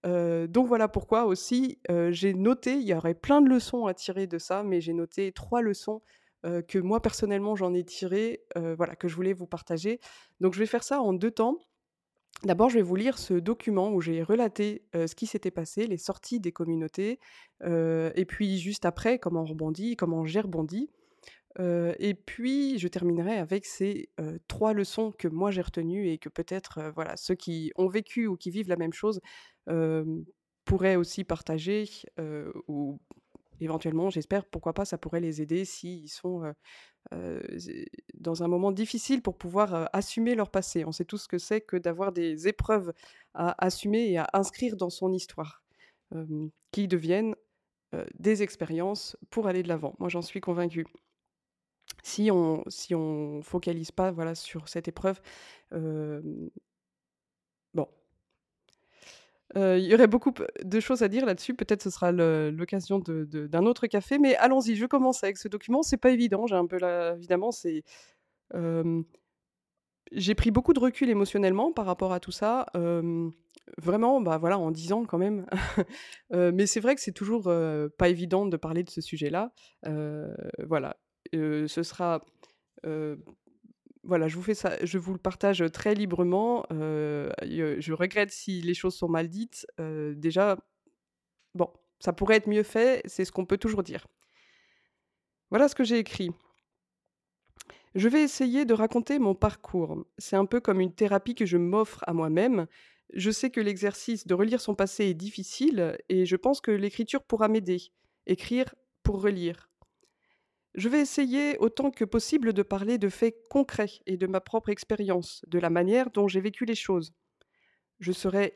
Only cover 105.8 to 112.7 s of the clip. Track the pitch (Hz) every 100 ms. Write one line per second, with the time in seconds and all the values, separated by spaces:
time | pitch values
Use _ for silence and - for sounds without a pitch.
105.8 | 165 - - 185 180 180 254 277 - 208
106.8 | 202 - 220 269 - 220 214 220 180 180
107.8 | - _ _ _ - 185 - 247 262 -
108.8 | _ _ - 196 202 190 170 170 _ _
109.8 | _ _ _ _ _ _ _ _ _ -
110.8 | 226 294 277 - 262 269 294 - 226 -
111.8 | 277 - 202 220 - 311 226 202 196